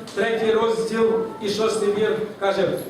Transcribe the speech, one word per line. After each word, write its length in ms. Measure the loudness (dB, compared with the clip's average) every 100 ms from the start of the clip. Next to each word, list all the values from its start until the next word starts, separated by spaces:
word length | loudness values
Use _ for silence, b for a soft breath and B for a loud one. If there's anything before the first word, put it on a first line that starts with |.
| -6
третій 380 | -2 0 0 2
розділ 580 | 2 2 0 -2 2 2 2 -2 -4
і 60 | -4
шостий 400 | 0 0 2 0 2
вірш, 140 | 0 0 -4 -2
каже, 280 | 0 2 0 -2